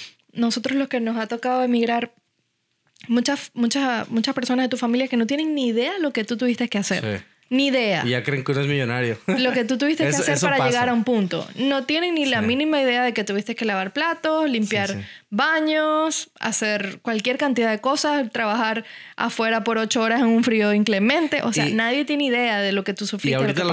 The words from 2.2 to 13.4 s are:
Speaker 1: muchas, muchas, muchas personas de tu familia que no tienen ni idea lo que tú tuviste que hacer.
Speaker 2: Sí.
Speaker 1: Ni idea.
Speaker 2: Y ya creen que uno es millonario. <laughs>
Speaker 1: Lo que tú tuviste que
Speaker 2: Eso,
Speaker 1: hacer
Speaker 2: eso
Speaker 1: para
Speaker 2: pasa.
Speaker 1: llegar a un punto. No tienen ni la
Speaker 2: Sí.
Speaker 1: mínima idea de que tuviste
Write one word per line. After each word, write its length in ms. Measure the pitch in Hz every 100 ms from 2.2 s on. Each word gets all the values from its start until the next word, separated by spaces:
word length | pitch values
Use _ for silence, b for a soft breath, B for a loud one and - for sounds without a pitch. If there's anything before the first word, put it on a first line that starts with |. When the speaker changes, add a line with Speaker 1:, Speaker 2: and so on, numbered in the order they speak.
| _ _ _ _ _ _ _ - -
Speaker 1:
muchas, 420 | 240 247 285 -
muchas, 540 | - 233 277 269 226 -
muchas 240 | 226 226
personas 300 | 262 247 254
de 40 | 254
tu 80 | 247
familia 320 | 240 240 262
que 80 | 240
no 100 | 226
tienen 280 | 285 311
ni 120 | 294 247
idea 300 | 226 269 403
lo 140 | 302
que 100 | 240
tú 120 | 214 240
tuviste 320 | 247 233 240
que 100 | 202
hacer. 400 | 196 185 110 98
Speaker 2:
Sí. 60 | - _ -
Speaker 1:
Ni 160 | 254 277
idea. 380 | 262 220 165 123
Speaker 2:
Y 40 |
ya 120 | 123
creen 180 | 131 139
que 100 | 131
uno 100 | 135
es 40 | 143
millonario. 520 | 143 120 123 120 107
<laughs> 40 | -
Speaker 1:
Lo 260 | 240 254
que 120 | 254 226
tú 100 | 254
tuviste 260 | 285 320
que 60 | 285
Speaker 2:
Eso, 140 | 285
Speaker 1:
hacer 120 | -
Speaker 2:
eso 120 | - 285
Speaker 1:
para 100 | 277
Speaker 2:
pasa. 140 | 247
Speaker 1:
llegar 180 | 240 247
a 60 |
un 100 | 233
punto. 420 | 226 233 190 165 - -
No 280 | 269 277
tienen 300 | 269 311 349
ni 100 | 320
la 160 | 277 240
Speaker 2:
Sí. 60 | 220
Speaker 1:
mínima 340 | 254 311 302
idea 240 | 262 240
de 80 | 247
que 100 | 226
tuviste 320 | 208 202